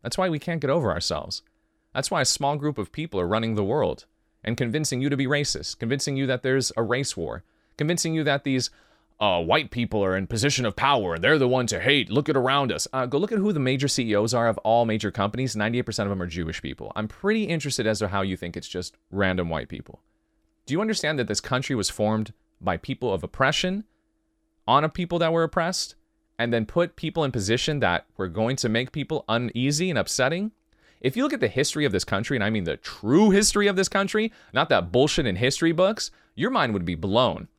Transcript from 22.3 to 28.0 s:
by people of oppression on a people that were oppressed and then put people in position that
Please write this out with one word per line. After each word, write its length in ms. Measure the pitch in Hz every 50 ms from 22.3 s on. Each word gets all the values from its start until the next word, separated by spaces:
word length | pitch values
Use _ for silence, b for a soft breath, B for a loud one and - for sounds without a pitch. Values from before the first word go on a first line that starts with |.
| - _ _ _ _ _
by 160 | - 101 90
people 360 | 85 - - 135 - 127 120
of 120 | 95 95 -
oppression 600 | - - - 131 135 151 - - 185 185 202 214 _ _ _ _ _ _ _ _ _ _ _ _ _ _ _ _
on 180 | - 123 139 151
a 40 | 156
people 300 | - - 180 170 175 170
that 120 | 170 160
were 120 | 165 165 165
oppressed 500 | 160 - 175 165 170 190 - - - - _ _ _ _ _ _ _ _ -
and 140 | 117 120
then 140 | 120 117 110
put 300 | 104 - 170 175 175 _
people 280 | - - 156 - 165 156
in 80 | 135
position 480 | - 120 98 95 113 120 - - 151 143
that 240 | 127 92 87 82